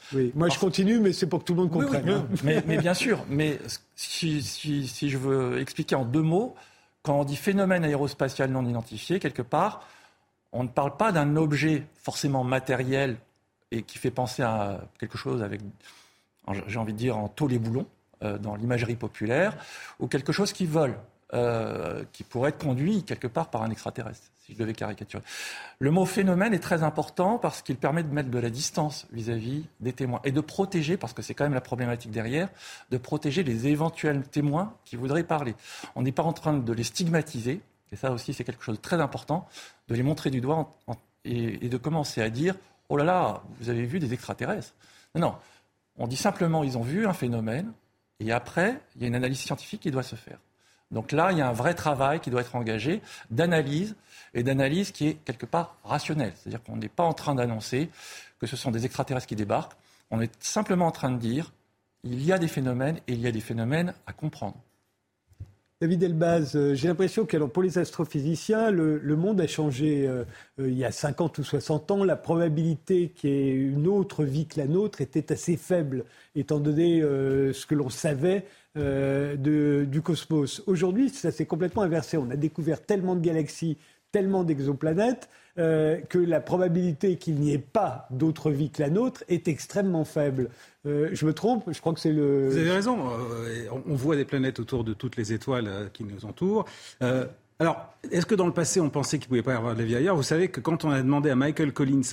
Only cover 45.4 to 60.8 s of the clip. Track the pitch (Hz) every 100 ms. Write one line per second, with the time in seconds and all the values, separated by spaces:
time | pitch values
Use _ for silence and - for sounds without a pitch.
45.4 | - - _ _ _ - 120 131 208 190
46.4 | 170 160 143 123 117 180 220 170 123 117
47.4 | 110 127 214 - _ _ _ - 107 120
48.4 | - - 196 262 - - 120 123 127 131
49.4 | - 143 - 214 175 131 127 117 - -
50.4 | _ _ _ _ - 110 113 147 180 170
51.4 | 127 113 135 170 156 135 135 160 - 123
52.4 | 120 123 113 110 123 208 - - - 113
53.4 | 175 165 135 147 208 214 _ - - 120
54.4 | 123 135 135 170 196 - 151 156 - 175
55.4 | - - 165 - 104 147 - 156 110 -
56.4 | 104 113 - 113 107 - 170 151 - 135
57.4 | 120 110 - 123 170 - - - - -
58.4 | 117 131 131 113 123 - 135 127 - 107
59.4 | 104 117 - - _ _ - 113 113 -
60.4 | - 214 208 180